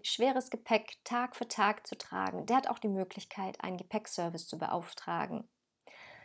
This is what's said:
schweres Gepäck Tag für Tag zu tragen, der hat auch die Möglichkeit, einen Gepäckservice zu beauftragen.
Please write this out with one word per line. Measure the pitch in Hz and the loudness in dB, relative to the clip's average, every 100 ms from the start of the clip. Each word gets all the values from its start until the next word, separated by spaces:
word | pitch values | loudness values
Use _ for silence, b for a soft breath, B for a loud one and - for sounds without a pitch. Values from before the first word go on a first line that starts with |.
schweres | - - 247 262 247 | 0 4 4 4 0
Gepäck | 233 - 220 226 - | -4 4 4 4 -10
Tag | - 240 247 | -4 0 0
für | - 233 | -2 -4
Tag | - 202 208 | 4 4 4
zu | - - | -2 -10
tragen, | - 185 190 185 202 | -6 -2 0 0 2
der | 254 | 4
hat | - | 4
auch | - | 0
die | 214 | 0
Möglichkeit, | 196 185 196 - - 190 - | 0 -2 -6 -10 -6 -6 -6
einen | - 180 | -6 -6
Gepäckservice | 185 220 220 - 170 170 - | -2 -2 -2 -2 -2 -2 -6
zu | 160 | -4
beauftragen. | - 175 165 - - 170 - - 233 _ _ _ B B B B | -2 -2 -4 -8 -4 -2 0 -4 -8 _ _ _ B B B B